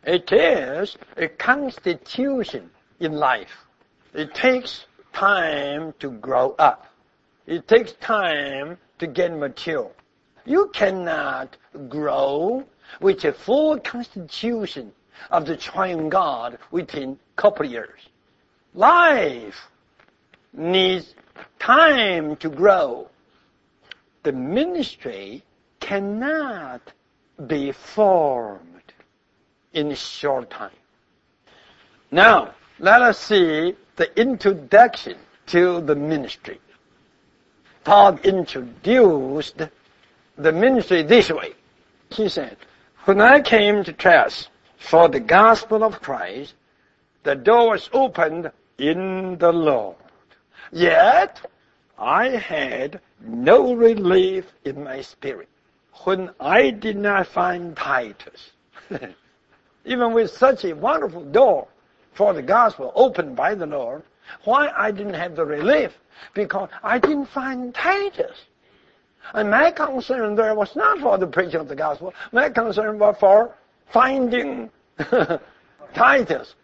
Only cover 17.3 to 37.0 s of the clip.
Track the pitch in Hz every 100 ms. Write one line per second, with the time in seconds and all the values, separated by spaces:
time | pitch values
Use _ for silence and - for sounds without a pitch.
17.3 | - 208 202 135 120 - _ _ _ _
18.3 | _ _ _ _ - 220 349 339 277 165
19.3 | 123 110 - - _ _ _ _ _ _
20.3 | _ _ - 165 185 185 185 160 _ _
21.3 | - - _ - 262 330 277 208 175 156
22.3 | 151 160 151 208 196 143 120 - _ _
23.3 | _ _ _ _ _ _ - _ _ 156
24.3 | 135 127 202 320 359 262 - - 113 98
25.3 | 120 _ _ _ _ - 202 196 214 262
26.3 | 311 285 208 147 123 - _ _ _ _
27.3 | _ 127 151 139 135 - - 208 185 151
28.3 | 127 110 98 - - _ _ _ _ _
29.3 | _ _ _ _ 160 147 139 - - 147
30.3 | 135 120 - 101 _ _ _ _ _ _
31.3 | _ _ _ _ _ _ _ _ 156 214
32.3 | 202 - - _ _ 180 233 247 208 -
33.3 | 208 175 156 170 196 _ - 170 - 240
34.3 | 240 202 185 135 202 240 240 - 90 _
35.3 | _ - 175 180 175 151 147 147 156 120
36.3 | - - - _ _ _ _